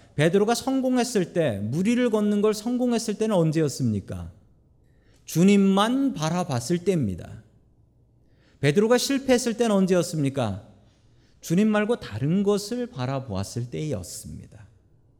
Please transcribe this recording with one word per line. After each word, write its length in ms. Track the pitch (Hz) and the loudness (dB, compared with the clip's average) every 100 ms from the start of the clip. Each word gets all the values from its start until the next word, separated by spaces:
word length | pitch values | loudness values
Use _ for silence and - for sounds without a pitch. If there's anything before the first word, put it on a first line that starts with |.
| - - | -10 0
베드로가 380 | 151 196 208 | 2 4 2
성공했을 800 | 233 262 269 254 254 240 202 175 | 0 0 0 0 0 0 -2 -2
때, 280 | 175 147 101 | 0 0 -2
물 280 | 104 151 196 | -4 -2 0
위를 220 | 240 247 | 2 2
걷는 320 | 214 208 208 | 2 0 2
걸 120 | 214 | 0
성공했을 600 | 208 240 247 247 226 226 | 0 -2 -2 0 0 -2
때는 200 | 202 220 | -2 0
언제였습니까? 960 | 190 160 156 151 - 123 101 - 90 82 - _ _ _ _ _ _ _ _ | 2 2 2 0 0 -2 -2 -6 -12 -12 -16 _ _ _ _ _ _ _ _
주님만 880 | - 160 190 202 196 196 214 262 277 | -4 4 6 6 4 4 2 2 0
바라봤을 680 | 180 156 180 170 123 - 175 | -2 -2 -2 -2 -4 -2 -2
때입니다. 500 | 185 175 107 87 - - - _ _ _ _ _ _ _ _ _ _ - | 0 0 -2 -4 -12 -18 -20 _ _ _ _ _ _ _ _ _ _ -2
베드로가 380 | 143 170 220 247 | 0 2 4 2
실패했을 580 | - 269 269 247 240 214 | 2 -2 2 2 2 -2
때는 180 | 233 | 2
언제였습니까? 920 | 196 185 180 165 156 135 135 110 95 - - _ _ _ _ _ _ | 2 4 2 0 -2 -2 -2 -4 -4 -12 -20 _ _ _ _ _ _
주님 300 | - 175 220 | -2 2 2
말고 320 | 208 208 240 | 2 0 -4
다른 420 | - 104 139 190 | -6 -4 -2 0
것을 440 | 202 202 202 247 240 | 2 0 -2 -8 -8
바라보았을 800 | 135 127 139 120 95 98 120 120 | -6 -6 -6 -6 -6 -6 -8 -8
때였습니다. 1000 | 156 156 101 85 - 78 78 - - - _ _ _ _ | -6 -6 -6 -8 -14 -14 -16 -16 -20 -20 _ _ _ _